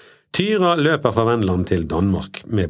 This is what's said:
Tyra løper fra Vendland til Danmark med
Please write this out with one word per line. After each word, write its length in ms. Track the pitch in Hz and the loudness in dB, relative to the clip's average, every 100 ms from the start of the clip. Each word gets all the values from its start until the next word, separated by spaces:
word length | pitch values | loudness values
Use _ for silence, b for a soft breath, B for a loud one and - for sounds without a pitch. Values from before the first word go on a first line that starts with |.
| B B B | B B B
Tyra 380 | - 196 214 180 | -4 0 2 2
løper 380 | 170 147 151 127 | 2 2 2 0
fra 80 | 110 113 | 0 0
Vendland 400 | 117 95 90 87 | 2 0 0 0
til 160 | 92 78 | -2 -2
Danmark 540 | 80 98 87 - - | 0 0 0 -4 -12
med 220 | - 110 | -4 -2